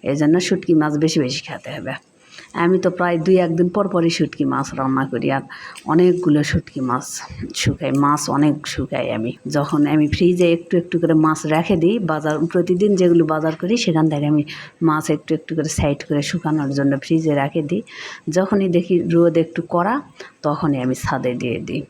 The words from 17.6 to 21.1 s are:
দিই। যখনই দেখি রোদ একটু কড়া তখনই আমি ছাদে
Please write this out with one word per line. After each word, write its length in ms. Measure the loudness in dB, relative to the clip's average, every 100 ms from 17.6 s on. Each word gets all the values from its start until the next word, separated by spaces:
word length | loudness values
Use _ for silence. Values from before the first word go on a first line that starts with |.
দিই। 200 | -2 -4 -6 -16 -16 -12 -4
যখনই 400 | 0 2 2 2
দেখি 300 | 2 2 0
রোদ 380 | 2 4 4 4
একটু 240 | 0 -4 -4
কড়া 320 | -2 0 -2 -6 -20 -20 _
তখনই 400 | -4 -2 0 0
আমি 120 | -2 -2
ছাদে 380 | -2